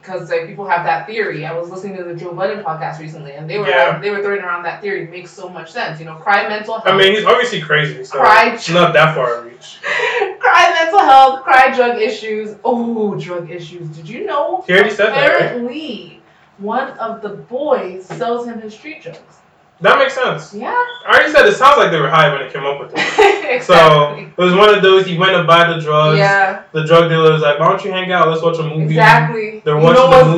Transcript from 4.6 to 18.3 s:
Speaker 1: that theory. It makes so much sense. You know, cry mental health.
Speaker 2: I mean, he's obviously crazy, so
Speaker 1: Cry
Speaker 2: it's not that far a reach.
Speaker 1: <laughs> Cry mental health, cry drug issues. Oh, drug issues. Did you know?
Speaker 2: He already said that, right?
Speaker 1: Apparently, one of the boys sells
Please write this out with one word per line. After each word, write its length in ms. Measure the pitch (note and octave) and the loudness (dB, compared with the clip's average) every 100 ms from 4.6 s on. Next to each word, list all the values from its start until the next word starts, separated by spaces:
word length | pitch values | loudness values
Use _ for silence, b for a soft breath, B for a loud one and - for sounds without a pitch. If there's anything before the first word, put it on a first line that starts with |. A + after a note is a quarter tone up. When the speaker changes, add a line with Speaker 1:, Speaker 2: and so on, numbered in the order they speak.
Speaker 1:
that 180 | E3+ F3 | -8 -10
theory. 220 | G#3 F#3+ | -8 -8
It 80 | E3 | -10
makes 220 | F3 E3 | -14 -18
so 160 | - F#3 | -18 -16
much 220 | F3 E3 | -16 -14
sense. 260 | - E3 D#3 | -10 -10 -10
You 80 | E3 | -16
know, 80 | |
cry 340 | D#3 - G3+ G#3 | -12 -2 -2 -2
mental 260 | G#3 G#3 A3 | -8 -8 -6
health. 80 | F#3+ | 0
Speaker 2:
I 100 | F#3+ | 2
mean, 160 | G3 | 2
he's 120 | G#3+ F3+ | 2 2
obviously 340 | A#3+ A#3+ G3 | 2 0 -4
crazy, 440 | D3+ D3+ - - | -2 -2 -2 -8
so 140 | - - | -10 0
Speaker 1:
Cry 300 | A#3+ A3+ A#3 | 2 4 2
Speaker 2:
it's 160 | - - | -2 -2
not 220 | E3+ F3 | 2 2
that 200 | C#3+ D#3 D3 | 4 2 0
far 180 | B2 | -4
a 80 | A#2 | -4
reach. 360 | - - - - | -10 -20 -20 -14
Speaker 1:
<laughs> 560 | - - - A#4 G4+ - | -8 -4 -4 -4 -4 -2
Cry 340 | B4 F4 F4 E4 | 2 4 4 2
mental 200 | E4 G4 | 2 2
health, 420 | D4+ C4+ C4 D4+ | 6 8 6 4
cry 300 | - C4 C4 | 2 4 4
drug 260 | B3 A#3+ A3+ | 2 -2 0
issues. 560 | A3 - A3 G#3+ G#3 - | -4 -4 -8 -8 -8 -8
Oh, 520 | B3 A#3+ A#3 A3+ G#3 E3 | -4 -4 -4 -4 -4 -6
drug 340 | F3 F3 E3+ | -8 -10 -10
issues. 380 | F3 - F3 D#3 | -14 -16 -16 -16
Did 200 | D3+ D#3+ | -16 -16
you 180 | B3 G4 | -12 -6
know? 360 | D4 E4 F#4 - | -4 -4 -6 0
Speaker 2:
He 80 | |
already 160 | F#3 G#3 | 2 2
said 200 | - G#3+ | 0 -2
that, 160 | C4+ C#4+ | 0 0
right? 160 | - - | 0 -2
Speaker 1:
Apparently, 760 | A#3+ A#3+ D4+ D4+ G3 - - _ b b _ | -4 -8 -10 -12 -14 -16 -20 _ b b _
one 320 | G3+ B3+ - - | -8 -6 -8 -10
of 220 | A3 G3+ | -10 -8
the 100 | G#3 | -12
boys 760 | D#3 - B3 D4 A3+ F3+ F#3 - | -14 -12 -8 -2 -2 -2 -12 -14
sells 400 | E3 A#3 | -8 -6